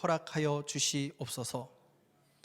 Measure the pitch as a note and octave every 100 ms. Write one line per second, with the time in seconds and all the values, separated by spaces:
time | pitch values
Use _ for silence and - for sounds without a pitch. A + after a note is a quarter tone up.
0 | F3 D#3+ - D#3+ D3+ D3 D3 C#3+ - C#3+
1 | C#3 - A#2+ - A#2 B2 B2+ - - _
2 | _ _ _ _